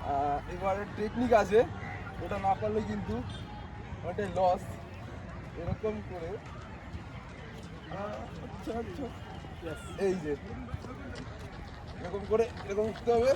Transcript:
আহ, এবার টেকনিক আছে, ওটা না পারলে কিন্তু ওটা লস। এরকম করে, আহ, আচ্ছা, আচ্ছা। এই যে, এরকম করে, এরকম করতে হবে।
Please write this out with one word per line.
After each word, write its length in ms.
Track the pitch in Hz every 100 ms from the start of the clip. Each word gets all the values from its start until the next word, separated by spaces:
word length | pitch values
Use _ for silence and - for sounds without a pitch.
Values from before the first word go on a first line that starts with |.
আহ, 500 | - 143 143 143 -
এবার 220 | 180 190 190 208 -
টেকনিক 360 | 214 226 247
আছে, 300 | 226 196 208 254 - - - - -
ওটা 160 | - 202
না 180 | 190 190
পারলে 200 | 214 214
কিন্তু 400 | 208 208 180 226 254 - - - - - - - 165
ওটা 160 | 180
লস। 380 | 202 175 185 190 - - - - - - - - - -
এরকম 440 | 190 185 214 214 202
করে, 280 | 180 165 196 - - - - - - - - - - - - - 165 -
আহ, 60 | 185 208 233 233 -
আচ্ছা, 360 | - - - 226
আচ্ছা। 240 | 226 175 247 - - - - - 165 151 - 175
এই 140 | 190
যে, 180 | 185 151 147 196 - 254 - - - 269 240 247 - - - - - - -
এরকম 180 | 180 196 -
করে, 140 | 214 233 - -
এরকম 140 | 196
করতে 300 | 220 196 -
হবে। 180 | 233 247